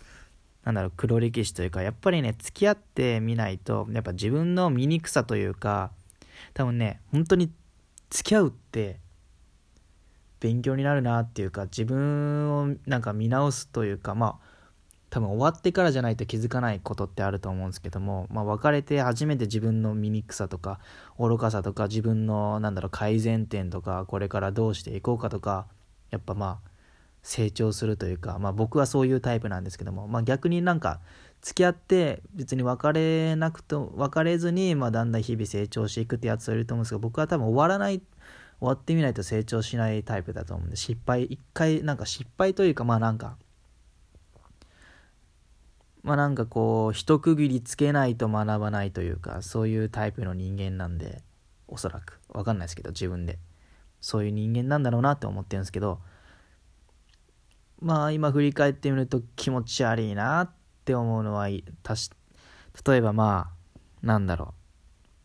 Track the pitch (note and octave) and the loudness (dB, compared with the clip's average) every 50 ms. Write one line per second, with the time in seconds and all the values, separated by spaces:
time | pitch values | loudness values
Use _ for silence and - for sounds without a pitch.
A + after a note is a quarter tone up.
0 | - - - - - - - - _ _ _ _ - A#2+ A2 G2 F#2+ F#2 - - | -18 -18 -20 -20 -20 -20 -20 -20 _ _ _ _ -4 -2 0 0 0 -2 -4 -2
1 | - A#2 A#2 A2+ A#2 A#2 A#2 A#2 G#2 - - - F2 F2+ E2 F#2 F#2 G#2 A#2 - | 0 2 4 4 2 2 0 0 -2 -2 -2 -4 -4 -4 -2 -2 -4 -4 -4 0
2 | - G3 F3+ D#3+ C3 A2+ A2+ - - - - - G3 G#3 G#3 G#3 - _ - C3+ | 0 2 2 2 2 0 -2 -4 -8 -8 -2 2 4 4 4 2 -2 _ -2 0
3 | B2+ B2 A#2 A2 A2 A2+ A#2 A2+ A2 G2 F#2+ F#2+ - - A2+ G#2 G#2 A2 A2 A2+ | 2 2 2 2 2 0 0 0 0 -2 -2 -4 -4 -2 -2 -2 -2 -2 -4 -4
4 | - - F2+ F#2 G#2 G#2+ C3 D3+ E3 F3 F3+ F3+ F3+ E3 C3 B2 C3 D3 E3 E3 | -4 -4 -4 -2 0 0 2 2 2 2 2 2 2 2 2 2 2 2 2 0
5 | E3 - - C#3+ A#2 - A2+ G#2 G2 G2 F#2+ - - G#2+ G2+ G2 F#2+ - - - | 0 0 0 0 0 0 0 -2 -2 -2 -4 -4 -2 0 0 0 -2 -4 -8 -14
6 | - - - - - - - - - - - - C3 B2 A#2+ A#2 A2+ G#2 G2+ - | -20 -20 -20 -20 -20 -20 -20 -20 -20 -10 -4 -2 0 0 2 0 0 -2 -2 -6
7 | - - C#3 D3+ E3 D#3+ F#3+ F3+ F3 D#3+ - - - _ _ _ _ _ - - | -6 -2 0 2 4 4 4 4 4 2 -2 -8 -20 _ _ _ _ _ -20 -20
8 | _ - - - - - G#3 G#3+ F#3 C3 - - - _ - A2+ G#2+ G2 F#2 - | _ -8 -6 -4 0 4 4 4 4 4 0 -4 -14 _ -4 -4 -4 -4 -6 -12
9 | - - - _ _ _ _ _ - _ _ _ _ _ _ _ _ _ _ _ | -16 -20 -20 _ _ _ _ _ -20 _ _ _ _ _ _ _ _ _ _ _
10 | _ _ _ _ _ _ - - - A2+ A#2 B2 A#2+ C#3 C3+ C3+ C#3 C#3+ C#3+ C#3 | _ _ _ _ _ _ -10 -2 0 0 2 2 2 0 0 2 2 2 2 2
11 | B2 A#2+ A#2 A#2 A2+ A#2 - A2 G2 F#2 - G2+ G2 F#2+ - - A2 A#2 C3 C3+ | 2 2 2 2 0 -2 -4 -4 -4 -4 -4 -6 -8 -6 -4 -4 -2 -2 0 0
12 | C#3+ D3 D3 D3 D3 D3 D3 D3 D3 D3 D3 C#3+ C#3+ C#3+ C#3 - - C#3 C#3 A#2+ | 0 0 0 0 0 0 0 0 0 0 0 0 0 0 -2 -4 -2 -2 -2 -2
13 | A#2 A#2 G#2 G#2+ A2 A2+ B2+ C3 C#3+ C#3+ B2+ - - - - A#2 A2 G2+ G2+ - | 0 -2 -2 0 0 2 2 4 2 2 0 -2 -6 -6 -4 -2 -2 -2 -2 -4
14 | - G#2+ G2+ A2+ A#2 G#2 - - - - - - - _ _ _ _ _ - _ | -4 -4 -2 0 0 0 -2 -4 -14 -20 -20 -20 -20 _ _ _ _ _ -20 _
15 | _ - - A#2+ A2 G2 G2+ A2+ C3+ D#3+ D#3+ - - F3+ F3 F#3+ F3+ E3 C3 C3 | _ -6 -4 -2 -2 0 0 2 2 2 2 2 0 0 2 4 2 4 2 2
16 | B2 A#2 A2+ A#2 A2+ - - A2 A#2 A2+ - B2+ B2 A2+ G#2 F2+ - - G#2 - | 0 0 0 -2 -4 -4 -4 -2 -2 -2 -2 0 0 0 -2 -2 -4 -6 -6 -4
17 | G2 F#2+ - G#2 G2 G2 G2 G2 - F#2+ F#2 F#2 F#2+ F#2 G2 - - F2+ F2 F#2+ | -6 -6 -4 -4 -2 -2 -2 -2 -4 -4 -4 -4 -4 -6 -6 -8 -10 -8 -6 -6
18 | G2 G2 G2 F#2 F#2 - G#2+ A2 G#2 G#2 G#2+ A2 D3 D3+ D3 C#3+ C#3+ - D3 C#3 | -4 -4 -4 -4 -6 -6 -4 -4 -2 -2 0 2 2 2 2 2 2 0 0 2
19 | B2+ B2 A#2 A#2 D3+ D3+ D3 B2 A2+ G2+ A#2 G#2+ A2 A2+ A2 A2 A2 G#2+ G#2+ G#2+ | 2 2 0 0 0 0 0 0 -2 -2 -2 0 0 2 2 2 0 0 0 -2
20 | G#2 G#2+ G#2+ G#2+ A2 - - - G2 F2+ F#2+ E2+ E2+ G2 G2 - - - - - | -2 -2 -2 -2 -4 -6 -6 -6 -6 -6 -6 -8 -8 -8 -10 -10 -14 -20 -20 -20
21 | - - - - A#2+ A2+ A#2 A2 A#2 A2 G#2+ G2+ F2+ G2 G2 - G#2+ G2+ A2 A2+ | -20 -12 -4 0 2 2 2 2 2 0 0 0 -2 -2 -2 -2 -2 -2 0 0
22 | G#2+ A2+ A2 A2 A2 A2 G#2+ G#2 G#2 G#2 G#2+ G#2+ G#2+ G#2+ G2 F#2 F2+ F#2+ - - | 0 2 2 2 2 0 0 0 0 0 0 0 -2 -2 -2 -4 -6 -6 -4 -2
23 | G#2+ G#2+ A2 A2 A2 A2+ A2+ A2 G#2+ - G#2+ G2+ F#2 F2+ - F#2 F2 - F#2 F#2 | 0 2 2 2 2 2 0 0 0 -2 -4 -4 -4 -4 -6 -6 -4 -4 -4 -4
24 | F#2+ - G2 G2 G2+ F#2+ - G2+ F#2+ G2 G2 A2+ A2+ A2 G2+ - - A2 A2 G2 | -4 -4 -4 -4 -4 -2 -2 -2 -2 0 0 0 0 0 0 -4 -6 -8 -8 -6
25 | - B2 B2 A#2 A#2 A2 G#2+ G2 - G#2 G2 F#2+ G2 - - _ _ _ - _ | -2 -2 -2 -2 -2 -4 -4 -4 -4 -2 -4 -4 -4 -10 -16 _ _ _ -20 _
26 | - - A#2 G2+ - G#2+ G2+ G#2 G2 F#2 F#2 - - - - _ _ _ _ _ | -14 -8 -8 -8 -6 -6 -4 -4 -4 -4 -6 -8 -12 -20 -20 _ _ _ _ _
27 | _ _ _ _ - - - - A2 G2+ - - A2 A2 G#2 - A#2 A2 G#2+ - | _ _ _ _ -12 -8 -2 0 0 0 0 0 0 0 0 0 -2 -2 -2 -2
28 | F#2+ F2+ F2+ E2+ F2+ G#2 F2 F2+ G2 G2 G2 G#2 A2 A2+ - D3+ C#3 C3+ - C#3 | -2 -4 -4 -4 -6 -6 -6 -4 -4 -2 0 0 0 2 4 2 2 4 4 2
29 | C3 C3 C3 B2+ - B2 A#2+ A2+ A2+ G#2 F#2+ F#2 F#2 F#2+ - - G2 G2 F#2+ G2 | 4 4 2 2 2 0 0 0 -2 -2 -4 -4 -6 -8 -8 -8 -8 -6 -6 -6
30 | G#2 G#2 A#2 A#2 A2+ B2 C3 C3+ - F3 E3+ F3 F3 F3+ E3+ D#3+ - F2 D2 - | -6 -4 -2 0 2 2 2 2 2 2 2 2 2 2 2 2 0 -2 -4 -4
31 | - - - - - - - _ - - - - F3+ F3+ F3 - - - F#3+ F#3 | -10 -18 -20 -20 -20 -20 -20 _ -12 -4 2 4 4 4 4 0 0 2 4 4
32 | E3+ C#3+ G2+ D#2+ - - - F3 C3 - C3 C3 B2 B2 B2 A#2+ - D3+ D3+ D#3+ | 4 2 -2 -4 -10 -14 -10 -10 -6 -4 -2 0 0 0 0 2 2 2 4 4
33 | D#3+ D#3+ D#3+ D#3+ D#3+ D#3+ D#3+ D#3 D#3+ E3 D#3+ - - - D3+ D3 A#2+ - - F#2 | 4 4 4 2 2 2 2 2 0 0 -2 -4 -6 -4 -4 -4 -4 -4 -4 -2
34 | C#3 C#3 - D#3+ D#3+ E3+ F3 E3+ E3+ E3+ E3+ F#3 F#3+ F3+ D#3+ C#3 B2+ A#2 A2 A2+ | -2 0 2 2 4 4 2 2 2 0 2 2 2 2 2 2 2 2 2 2
35 | A#2 A#2 A2+ A2 A2 - A#2 A2 A2 - - G2+ G#2 G#2 - A2+ A2 G#2+ - A2+ | 2 2 0 0 0 0 -2 -2 -2 -2 -2 -2 -2 -2 -2 -2 -2 -2 -2 -4
36 | A2+ A#2 B2 A#2 A#2+ A2+ G#2+ A2+ - A#2 A2+ A2+ A#2 A#2 B2 A#2 A2+ A#2 A2+ G#2 | -4 -2 -4 -2 0 -2 -2 -2 -2 -2 -2 -2 -2 -2 -2 -2 -2 -2 -2 -4
37 | A#2 A2+ A#2 D#3 D#3 D#3 F3 D3 A2+ A2+ A2+ C3+ D3+ F3 F#3+ G3+ G3+ G3+ G3 F#3 | -4 -2 0 0 0 2 2 2 2 4 4 6 6 4 4 2 0 0 -2 -4
38 | - - - - - - - - - - - - B2 B2+ C3+ - - - E3 E3 | -6 -10 -20 -20 -20 -20 -20 -20 -20 -20 -10 -4 0 0 0 0 0 0 2 2
39 | D3 C3 A2+ A2+ F#2 - A2+ A2 A2 - A#2 A2+ A2+ - - A#2 A2+ A2 G#2+ G#2+ | 4 2 0 -2 -4 -2 -2 -2 -2 0 -2 -2 -2 -2 -2 0 0 0 0 -2
40 | G#2 - A2 F#2+ F2 - - - E2+ E2+ F2+ E2+ E2+ E2+ - - - - A#2 A#2 | -2 -4 -4 -4 -4 -6 -8 -8 -8 -8 -6 -6 -6 -6 -6 -6 -4 -4 -6 -4
41 | - - B2 B2 B2+ - C3+ - - _ - - D#3+ D#3+ D#3 D3+ D3+ D3+ C#3 A#2 | 0 0 0 2 0 -2 -6 -10 -14 _ -2 0 2 2 2 2 0 -2 -2 -2
42 | G#2+ - - - - - - - F#3+ F#3+ F#3+ - G3 F3 C#3 - A#2+ A#2+ A#2 A2 | -4 -6 -8 -10 -10 -6 0 2 2 2 4 4 4 4 4 2 2 2 4 4
43 | A2+ A2+ A2 A2 A2 A2+ B2+ - - _ _ _ _ _ _ _ _ _ _ _ | 4 2 0 -2 -6 -10 -14 -14 -18 _ _ _ _ _ _ _ _ _ _ _
44 | _ _ - - _ _ - - - - - - - _ _ - - - - - | _ _ -20 -20 _ _ -20 -20 -20 -20 -20 -20 -20 _ _ -20 -20 -20 -20 -20
45 | _ _ _ _ _ _ _ _ _ _ _ _ _ _ _ _ _ _ _ _ | _ _ _ _ _ _ _ _ _ _ _ _ _ _ _ _ _ _ _ _
46 | - C#3+ D3 C#3+ C#3+ C#3+ C#3 B2 A2+ A2+ - A#2 A2+ A2+ A2+ A2+ A2 A2 G#2 - | -2 0 2 2 2 2 2 0 -2 -2 0 2 2 4 4 2 2 0 0 0
47 | - - D#3 C#3+ - E3+ D#3+ D3 D3+ C#3 B2+ A#2+ A#2+ - - - D3 C#3+ D3 C#3+ | 4 4 4 4 6 4 4 4 4 2 2 0 -4 -4 -2 2 2 4 4 4
48 | C3+ B2 A#2 A#2 A#2 G#2+ G#2+ G#2+ G#2+ G#2+ G#2+ G#2 G#2+ G#2 G#2 G2+ G2+ G2 - F#2 | 4 2 2 0 0 0 2 2 2 2 0 0 0 0 -2 -2 -2 -2 -4 -4
49 | F2 F2 F2+ E2+ F2 - - F2+ - - - A2+ A2 A2 A2 A2 A2 G#2+ A#2 A2 | -4 -4 -4 -6 -8 -8 -10 -10 -8 -4 -2 0 0 2 0 0 -2 -2 -2 -2
50 | G#2+ G#2+ - - G#2 F#2 F#2 F#2 F#2+ F#2+ G2 G2 F#2+ F#2+ F#2+ F#2 F2+ F2 E2+ D#2+ | -4 -4 -4 -4 -6 -4 -4 -4 -4 -4 -4 -4 -4 -4 -4 -4 -6 -4 -6 -6
51 | - - - - - - _ _ _ _ _ _ _ - - - - - - - | -6 -8 -10 -12 -16 -20 _ _ _ _ _ _ _ -16 -10 -6 -6 -6 -6 -8
52 | - - - - _ - - G#2+ G2 A#2 A2 F#2 F2 E2+ E2+ - - - E2+ - | -14 -16 -20 -20 _ -12 -8 -6 -2 -2 -2 -2 -2 -6 -10 -10 -10 -10 -8 -6
53 | F#2+ F2+ F2+ F2+ E2+ E2+ E2+ E2+ - - - _ - - - - - - _ - | -4 -4 -4 -4 -6 -6 -8 -10 -12 -20 -20 _ -20 -20 -20 -20 -20 -20 _ -16
54 | - - - G#2+ G#2 G#2 G#2 G#2+ G#2+ A2+ A#2 B2 B2 C3+ D3 D3+ C3+ A#2+ A#2+ A#2 | -10 -4 -2 -2 -2 0 -2 -2 -2 0 0 0 0 0 0 2 2 2 2 4
55 | B2+ C#3+ C#3+ C#3 - G#2 G2 G2 F#2+ - G2+ G2 G2 - - F#2+ G2+ G2+ E2+ - | 4 4 2 2 -2 -6 -6 -6 -6 -6 -4 -4 -4 -4 -4 -2 -2 -2 -2 -4
56 | - - - - - - - - - _ _ _ _ _ _ _ _ _ _ _ | -8 -16 -20 -20 -20 -20 -20 -20 -20 _ _ _ _ _ _ _ _ _ _ _
57 | _ _ _ _ _ _ _ _ _ _ _ _ _ _ _ - E3 E3 D#3+ D3+ | _ _ _ _ _ _ _ _ _ _ _ _ _ _ _ -4 0 2 2 2
58 | D3 D3+ D#3 D#3 D#3 D3 C3+ D3 D3 C#3+ C#3+ - C#3+ C#3+ C#3 - - C#3 C3+ C3+ | 2 2 0 2 2 4 4 4 4 4 4 4 4 4 2 0 0 0 2 2
59 | C3 C3 C#3+ B2 A#2 - - - - C3+ B2+ B2 A#2 A#2 - - B2+ A2+ A2+ A2+ | 0 0 0 -2 -2 -4 -10 -6 -4 -2 -2 -2 -2 -2 -2 0 2 2 2 2
60 | A2 G#2+ G2+ G2+ G#2+ B2+ D#3 E3+ F3+ F3 - _ _ _ _ _ - - B2+ A#2+ | 0 -2 -2 -2 0 0 0 0 0 -2 -6 _ _ _ _ _ -2 0 0 0
61 | A#2 A2+ A2+ A2 A2 G#2 G#2 G#2 G2+ G2 G2 F#2 - - D#2+ - - - A2 A2 | 2 0 0 0 0 -2 -2 -2 -2 -2 -4 -6 -8 -10 -18 -12 -8 -6 -6 -6
62 | - - - _ _ _ _ - - - - - - - - - - C#3+ C3+ B2 | -6 -8 -12 _ _ _ _ -20 -20 -20 -20 -20 -20 -20 -14 -4 2 4 6 6
63 | A2+ G#2+ G#2 A2 G#2+ G#2 G2+ F2+ F2 F2 - - - - - - - _ - - | 6 4 4 4 4 4 4 2 0 -4 -10 -18 -20 -20 -20 -20 -20 _ -14 -4
64 | - A#2 A2 G#2 G2 F#2 E2+ E2 D2 - - - - _ _ _ _ - _ _ | 0 2 2 2 2 2 -2 -2 -4 -8 -12 -18 -20 _ _ _ _ -20 _ _
65 | _ _ _ _ | _ _ _ _